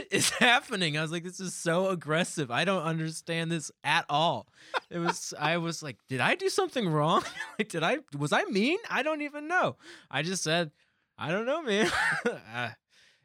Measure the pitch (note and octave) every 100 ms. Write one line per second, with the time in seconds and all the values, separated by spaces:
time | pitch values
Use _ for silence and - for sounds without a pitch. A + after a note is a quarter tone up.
0 | - G3 - - B3 B3 - G#3 E3 D3+
1 | D#3 E3+ F3+ F3+ F3+ - E3+ E3+ F#3+ F3+
2 | C#3+ D#3 F3+ - B2 A#2+ F3 F#3+ D#3 D#3+
3 | D#3+ D#3+ - E3 E3 E3+ - - C#3 E3
4 | - D3 E3 A#2+ - _ - B3+ - F3
5 | E3+ - - - D3+ E3+ E3 D#3 D3 A2
6 | - C3 D#3 C4+ F#4+ - F#4+ B3+ F#3 D3+
7 | D3+ G3+ - - - - G#3+ E3+ E3+ C4+
8 | - C#3+ D3 G#3+ G4 G3 B3 G4 A4 A#3
9 | D4 D#4 D4 D4 D4+ F4+ G#3 - - -
10 | - C3 D#3+ F#3 D#3 E3+ D#3+ _ _ _
11 | _ - C3 F#3+ A#3 D#4+ C#4 G3 D#4+ F#5+
12 | A5+ G5+ - - - B2 A#2 - _ _
13 | _ _